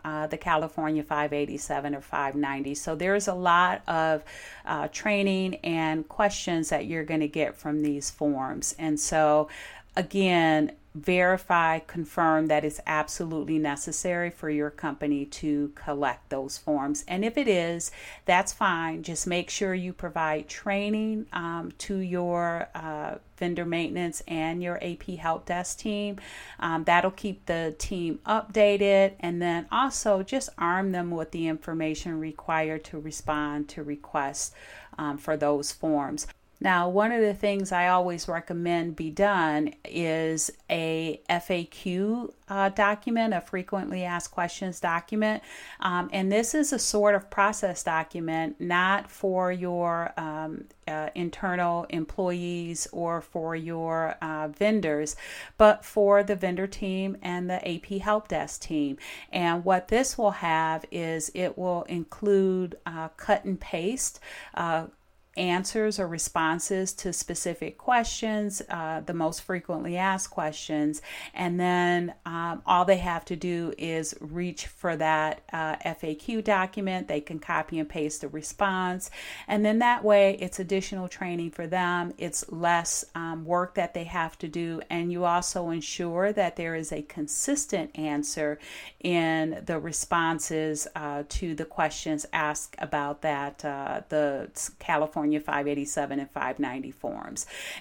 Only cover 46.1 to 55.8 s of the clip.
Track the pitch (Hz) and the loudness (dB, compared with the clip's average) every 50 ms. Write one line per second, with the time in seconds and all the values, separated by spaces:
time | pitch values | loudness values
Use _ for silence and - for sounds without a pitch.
46.1 | - 190 190 190 202 220 233 226 - 311 294 294 277 226 - - - 208 208 208 | 0 0 2 4 4 4 2 2 2 2 2 2 0 0 0 2 4 6 6 6
47.1 | 202 196 196 - - 208 196 214 208 - 208 185 170 - - 175 160 160 160 - | 6 4 2 0 2 4 4 4 4 2 -2 -2 -2 -2 -2 0 0 0 0 -2
48.1 | - 170 165 165 160 165 165 151 - - 175 175 175 175 185 185 196 202 202 - | -4 -6 -2 -2 0 0 0 -2 -4 -4 -2 2 4 4 4 4 4 2 0 -6
49.1 | - - - 190 185 185 185 180 180 180 180 180 175 175 175 170 170 170 170 - | -8 -2 -2 0 2 2 2 2 0 0 -2 -2 0 0 0 0 0 0 -2 -4
50.1 | - 170 160 156 151 156 156 160 156 - - - - _ - 160 156 156 156 151 | -4 -6 -6 -4 -4 -6 -6 -6 -6 -10 -12 -14 -18 _ -8 -6 -4 -4 -4 -4
51.1 | - 175 170 170 - - - 185 180 180 175 175 170 170 170 - - 165 160 - | -4 -4 -4 -4 -4 -4 -2 -2 0 2 2 2 0 0 -2 -4 -4 -4 -4 -4
52.1 | - - 185 180 180 175 175 175 175 175 170 170 165 - - - - 170 170 170 | -2 -2 0 0 0 -2 -2 -4 -4 -4 -4 -6 -6 -6 -6 -6 -6 -4 -2 -2
53.1 | 170 165 - - - 175 160 165 165 165 160 165 170 165 165 165 165 165 160 160 | -2 -4 -4 -6 -6 -4 -4 -4 -4 -4 -4 -6 -6 -4 -2 -2 0 0 0 0
54.1 | - - 165 160 156 156 156 151 147 - 208 214 220 208 180 156 147 147 156 151 | -2 -4 -6 -6 -4 -4 -4 -4 -2 0 2 4 4 4 2 2 2 2 0 -2
55.1 | - - - - - - - - - - 214 214 - - | -4 -8 -10 -14 -14 -14 -14 -2 6 8 10 10 10 8